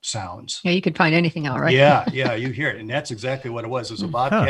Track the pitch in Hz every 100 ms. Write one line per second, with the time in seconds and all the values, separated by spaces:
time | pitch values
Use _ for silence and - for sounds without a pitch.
0 | - 113 92 87 - - 180 180 190 160
1 | 156 165 170 165 147 127 143 127 143 135
2 | - 131 127 110 127 117 147 113 110 135
3 | 147 113 127 131 123 117 113 127 - 107
4 | 98 120 131 214 135